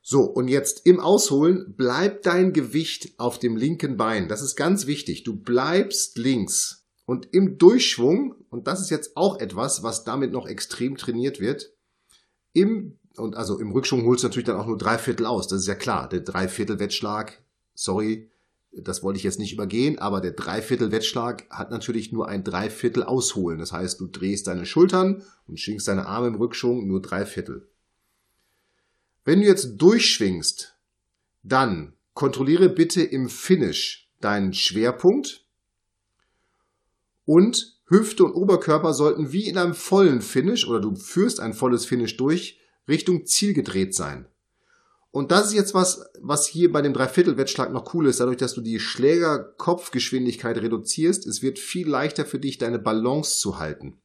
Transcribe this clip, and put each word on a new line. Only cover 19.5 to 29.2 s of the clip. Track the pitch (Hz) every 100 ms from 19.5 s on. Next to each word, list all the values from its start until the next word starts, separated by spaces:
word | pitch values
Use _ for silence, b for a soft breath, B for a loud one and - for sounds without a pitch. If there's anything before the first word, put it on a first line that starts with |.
übergehen, | 107 101 107 139 151
aber | 101 98
der | 92
Dreiviertel-Wettschlag | - - 101 110 120 113 110 110 131 120 120 -
hat | - -
natürlich | 117 - 113 104
nur | 113 -
ein | 101
Dreiviertel | 95 90 104 - 120 120
Ausholen. | - 127 117 - 87 80
Das | 82
heißt, | 85 92 -
du | 90
drehst | - 95 98 -
deine | 90
Schultern | 87 - 185 185 190 196 B B _
und | 85
schwingst | - 104 101
deine | 95 -
Arme | 104 120
im | 107
Rückschwung | 120 - 123 123 101
nur | 95
drei | 95 95 104
Viertel. | - - 62 - _ _ _ _ _ _ _ _ _ _ _ _ _ _ _